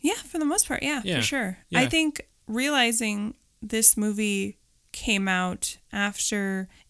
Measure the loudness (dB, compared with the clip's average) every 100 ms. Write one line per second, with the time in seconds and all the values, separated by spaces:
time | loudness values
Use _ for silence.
0 | -2 -2 -4 -2 0 2 2 0 -2 -2
1 | -2 0 0 0 -4 -6 -2 0 2 2
2 | 0 -2 -14 _ -8 -2 0 2 2 2
3 | -2 -2 -6 -10 _ -14 -4 4 6 6
4 | 2 0 0 0 -2 -8 _ _ -16 -6
5 | 0 0 2 0 0 -4 -6 -8 -8 -4
6 | -2 -2 -4 -2 -2 -4 -6 -14